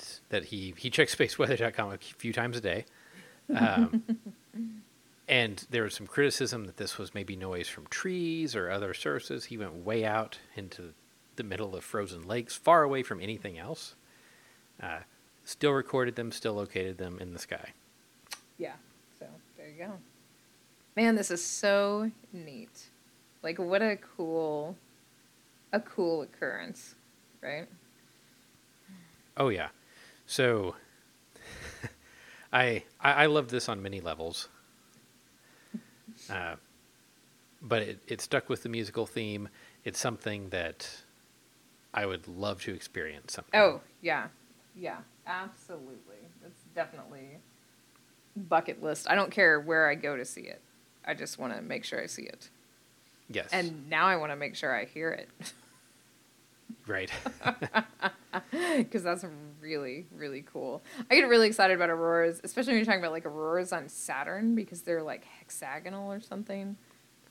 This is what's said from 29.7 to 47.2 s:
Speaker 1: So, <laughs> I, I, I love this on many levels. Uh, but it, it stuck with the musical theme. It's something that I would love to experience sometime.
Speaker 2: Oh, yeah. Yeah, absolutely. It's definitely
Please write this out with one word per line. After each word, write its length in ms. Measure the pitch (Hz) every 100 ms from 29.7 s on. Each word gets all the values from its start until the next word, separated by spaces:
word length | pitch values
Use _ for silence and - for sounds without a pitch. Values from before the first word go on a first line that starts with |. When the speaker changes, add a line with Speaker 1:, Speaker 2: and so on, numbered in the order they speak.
| - - - - - -
Speaker 1:
So, 500 | - 127 113 95 - - - _ _ _ - - - -
<laughs> 840 | - - - - - - - -
I, 320 | 127 127 110 - -
I, 120 | 139
I 140 | 139 151
love 220 | 151 127
this 200 | 123 120
on 140 | 104
many 180 | 98 98
levels. 480 | 85 78 82 82 - - - _ _ - - _ _ _ - - - 220 - - - 220 -
Uh, 240 | 95 85 76 - - _ _ _ _ _ _ _ _
but 220 | 120 113
it, 160 | 101 98 -
it 140 | 113
stuck 280 | - 139 -
with 140 | 123
the 60 | 120
musical 360 | 117 104 - 107
theme. 440 | - 110 104 104 - - -
It's 160 | 117 -
something 500 | 127 110 107 104 95
that 400 | 92 82 - - - - _ _ _ _ _ _ _ _
I 140 | 107 101
would 200 | 90 -
love 360 | 90 104 95
to 100 | -
experience 600 | 92 - 95 78 76 -
sometime. 280 | - - 208
Speaker 2:
Oh, 200 | 196 131 - -
yeah. 260 | 170 147 110 - - - _ -
Yeah, 220 | 175 87 - - -
absolutely. 880 | 185 196 233 - 170 131 120 - 104 110 -
It's 200 | 156 - - 170
definitely 640 | 156 151 - 139